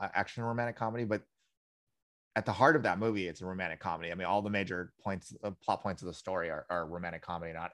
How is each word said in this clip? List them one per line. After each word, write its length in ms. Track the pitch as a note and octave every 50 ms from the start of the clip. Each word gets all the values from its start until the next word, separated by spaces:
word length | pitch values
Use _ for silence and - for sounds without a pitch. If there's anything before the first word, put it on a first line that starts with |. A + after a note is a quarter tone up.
uh, 80 | G#2 G2 -
action 300 | G2 G2 - - A#2+ A#2
romantic 320 | A#2 A#2 A#2+ A#2+ A#2+ A2+
comedy, 280 | - A#2 A2 A2 A#2+ A#2+
but 180 | G#2 G#2+ G#2 - _ _ _ _ _ _ _ _ _ _ _ _ _ _ _ _ _ _ _ _ _ -
at 120 | A2+ G2+
the 60 | - G#2
heart 240 | G#2 B2+ D3 D#3+
of 60 | D3 A2
that 160 | G#2 F2 F#2+
movie, 300 | A2 A2+ G#2+ G2+ F#2 F2
it's 140 | D#2+ - F#2
a 40 |
romantic 320 | F#2 F#2 F#2 F#2 E2+ D#2+ -
comedy. 320 | - F#2+ E2 D#2+ E2+ E2+
I 40 | E2+
mean, 120 | F2+ F#2
all 160 | F2 G2 G#2 G2+
the 80 | G#2
major 420 | G#2 G2+ G2 F2+ F#2 F2 F2+ F2 - _ -
points, 320 | G#2 G2 F#2 - - - - -
uh, 60 | G#2 F#2 - -
plot 200 | - G#2 - -
points 200 | G#2 F2+ - G2
of 40 | F2+
the 60 | E2
story 360 | - - F#2 F#2+ F2+ E2+ E2
are, 160 | D#2 D2+ - -
are 180 | F2+ F2 E2
romantic 360 | D#2 E2+ F2 F2 E2+ E2 E2 -
comedy, 300 | - F2 E2+ E2+ E2 E2
not 180 | E2 E2 F2